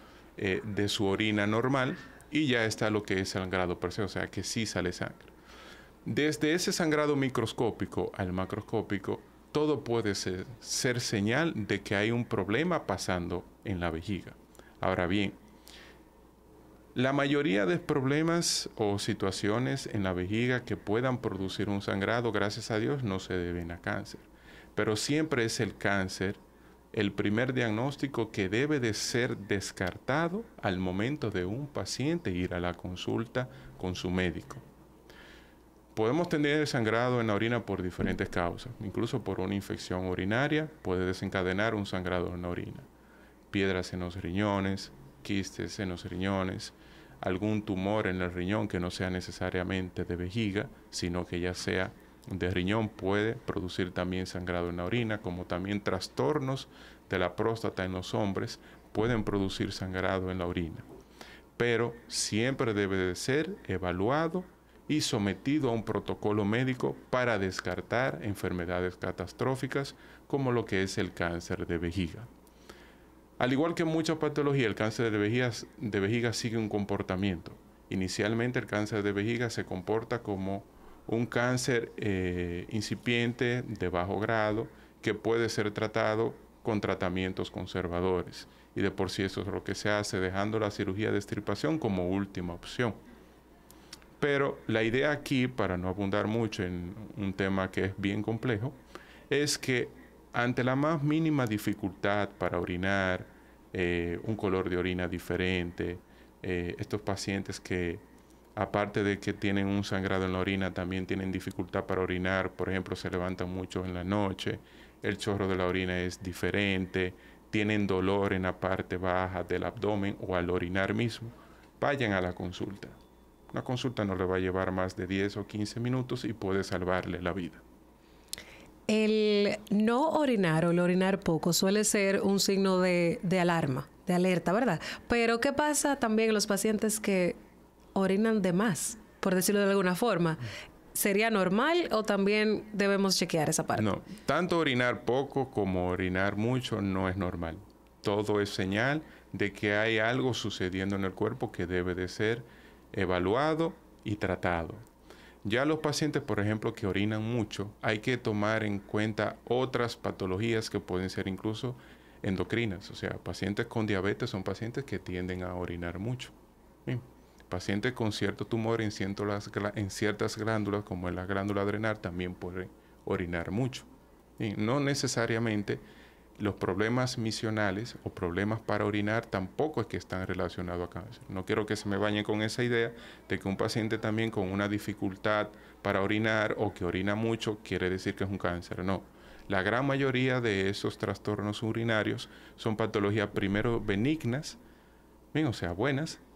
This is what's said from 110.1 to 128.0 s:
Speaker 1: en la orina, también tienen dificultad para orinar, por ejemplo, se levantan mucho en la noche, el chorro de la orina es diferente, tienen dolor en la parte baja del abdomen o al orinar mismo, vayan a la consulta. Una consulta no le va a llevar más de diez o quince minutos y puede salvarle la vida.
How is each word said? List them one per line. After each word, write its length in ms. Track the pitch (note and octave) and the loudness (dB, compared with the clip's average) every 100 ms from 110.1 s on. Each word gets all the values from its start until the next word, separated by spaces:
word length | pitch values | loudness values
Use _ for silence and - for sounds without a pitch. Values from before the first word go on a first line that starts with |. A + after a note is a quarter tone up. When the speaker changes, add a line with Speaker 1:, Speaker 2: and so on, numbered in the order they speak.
| F#2+ F#2 | 2 2
Speaker 1:
en 80 | |
la 60 | F#2 | 0
orina, 340 | F#2 G2 F#2 | 0 0 0
también 320 | F2+ F2+ F#2 F#2 | -2 -2 -2 -2
tienen 260 | F#2+ F#2+ | -2 -2
dificultad 540 | F#2 - - F2+ G2 - | -4 -4 -6 -4 -4 -2
para 160 | F#2 | 0
orinar, 500 | F2+ F2+ F2+ F#2+ F#2 | 0 0 2 2 0
por 180 | - F2+ | -2 -2
ejemplo, 260 | F#2+ F#2 F#2 | -2 -2 -4
se 140 | G2 | -2
levantan 380 | F2+ F2+ F2+ F2+ | -2 -2 -2 -4
mucho 340 | F#2 F2+ F#2+ F#2 | -4 -6 -4 -4
en 80 | |
la 100 | F2+ | -4
noche, 560 | F2 G#2 G2 F#2+ - G2+ - - - - | 0 2 2 -2 -4 -6 -8 -20 -20 -8
el 140 | G#2+ G2 | -4 -2
chorro 300 | A2+ G2+ F#2+ | -2 0 2
de 80 | F#2 | 2
la 120 | F2+ | 2
orina 320 | F#2 F#2 F2+ | 2 0 0
es 240 | F2+ - | -2 -4
diferente, 920 | F#2 E2+ F#2 G2 G2+ F#2+ F2+ F#2 F#2 - - - - | -8 -4 0 2 2 0 0 0 -2 -4 -18 -20 -4
tienen 340 | G#2+ G#2 G#2+ G2+ | 0 2 2 2
dolor 480 | F#2+ F#2 G2+ G2 | 2 4 2 2
en 100 | F#2+ | 2
la 160 | F#2 F2+ | 0 0
parte 380 | F#2 F#2+ - F#2 | 0 0 -2 -2
baja 460 | F#2 F2+ F#2 F#2 | 0 2 0 -2
del 200 | F2 F2 | -2 -2
abdomen 540 | F2 - G2+ G#2 G2 G2+ | -2 -2 -2 0 -2 -4
o 140 | F#2+ F2+ | -2 0
al 140 | F2 | 0
orinar 440 | F2+ F2 F#2+ G2 G#2+ | 0 0 0 0 0
mismo, 340 | A#2+ - A2+ - - - - - | -2 -4 -12 -16 -20 -20 -16 -4
vayan 340 | C3 C#3+ A2+ | -2 0 2
a 80 | F#2+ | 2
la 120 | F2+ | 0
consulta. 540 | F2+ F#2 F2+ G2+ G2 - - - - - - - | -2 -6 -6 -8 -8 -14 -18 -20 -20 -20 -20 -10
Una 120 | - | -6
consulta 400 | B2 B2+ C3+ A2+ G2+ | -4 -2 -2 0 0
no 100 | F#2 | 0
le 100 | F#2 | 2
va 100 | F#2 | 2
a 40 | |
llevar 320 | F#2 F#2 F#2 | 2 0 0
más 240 | F#2 F#2 F#2 | 0 -2 -2
de 120 | F2+ | -2
diez 300 | G2 G2+ G#2 | 0 0 -2
o 100 | G2 | -6
quince 320 | G#2 G#2 A#2+ | -4 -4 -2
minutos 460 | A#2+ B2+ B2 B2 - | -2 -2 -2 -4 -4
y 80 | |
puede 300 | G#2 F#2+ F#2+ | -4 -2 0
salvarle 580 | F#2 F#2 F2+ F#2 F2+ E2+ | 0 -2 0 0 0 -2
la 120 | F2+ | -2
vida. 280 | F2+ E2 - - - - - | -2 -4 -8 -20 -20 -20 -20